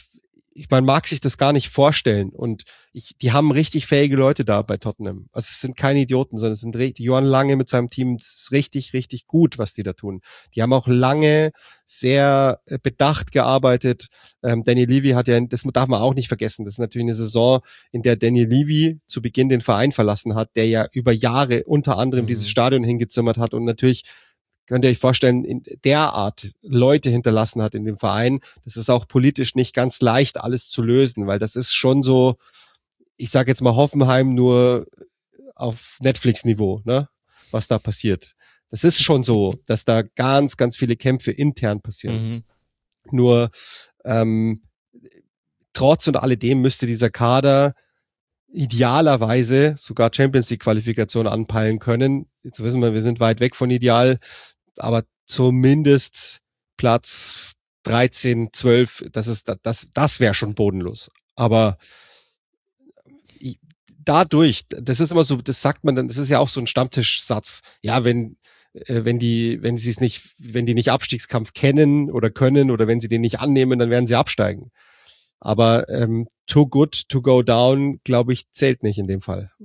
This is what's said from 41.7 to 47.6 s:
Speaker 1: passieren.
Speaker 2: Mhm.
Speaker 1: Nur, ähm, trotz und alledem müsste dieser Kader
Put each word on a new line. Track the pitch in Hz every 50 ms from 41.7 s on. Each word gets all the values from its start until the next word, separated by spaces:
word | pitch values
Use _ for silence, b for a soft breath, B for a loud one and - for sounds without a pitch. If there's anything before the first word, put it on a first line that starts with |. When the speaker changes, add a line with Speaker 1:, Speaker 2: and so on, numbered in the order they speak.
| 104 104
Speaker 1:
passieren. | - - 104 - - 110 113 110 113 110 117
Speaker 2:
Mhm. | 117 113 _ _ _ _ _ _ _ _ _ _ _ _ - -
Speaker 1:
Nur, | 127 123 123 120 120 120 117 B B B B B B B B B _ -
ähm, | - 117 113 113 113 110 110 110 113 110 110 _ _ _ _ _ _ _ 120 - - _ _ _ _ _ _ _ _ _ _ _ _ -
trotz | - 131 135 156 165 - -
und | -
alledem | - - 131 127 107 117 117 135 135
müsste | 123 135 131 - - 117
dieser | 117 110 123 113
Kader | - - 123 117 123 131 135 143 135 135